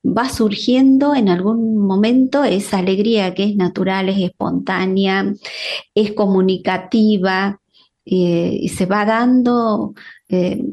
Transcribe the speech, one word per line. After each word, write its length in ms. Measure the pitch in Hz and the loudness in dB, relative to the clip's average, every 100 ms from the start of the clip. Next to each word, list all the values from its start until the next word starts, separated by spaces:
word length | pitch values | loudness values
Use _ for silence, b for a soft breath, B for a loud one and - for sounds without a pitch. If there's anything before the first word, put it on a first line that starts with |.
va 240 | - 185 262 | -2 -2 -2
surgiendo 840 | - 220 202 - 254 269 269 285 | 0 0 0 0 4 4 4 2
en 140 | 285 202 | 2 2
algún 500 | 175 196 226 220 214 | 2 0 -2 0 0
momento 640 | 202 190 214 254 254 277 | 0 2 2 2 2 0
esa 360 | 262 185 202 196 | 0 0 -2 -2
alegría 540 | 180 190 208 226 185 | 0 0 2 0 0
que 120 | 185 | -2
es 120 | 202 208 | -2 0
natural, 520 | 180 185 190 190 190 | -2 0 -2 0 -2
es 100 | 196 | -2
espontánea, 1120 | 180 - 180 175 - 185 185 190 196 190 196 208 B B B B - | -2 -4 -4 -4 -4 -4 -2 0 0 0 -2 -6 B B B B -4
es 180 | - 214 | -2 -2
comunicativa, 1500 | 214 202 190 185 185 185 185 185 220 214 208 190 185 196 202 _ b b _ | 0 0 2 2 0 -2 -4 -2 2 2 2 0 0 -2 -6 _ b b _
eh, 540 | - 185 175 170 175 - | -4 0 2 0 -2 -4
y 80 | - | -6
se 160 | - 185 | -4 -2
va 180 | 202 | 0
dando, 920 | 208 220 247 254 240 240 226 214 208 B B B _ | 0 0 2 2 2 0 0 -2 -4 B B B _
eh, 320 | 180 180 185 - | -2 -2 -2 -6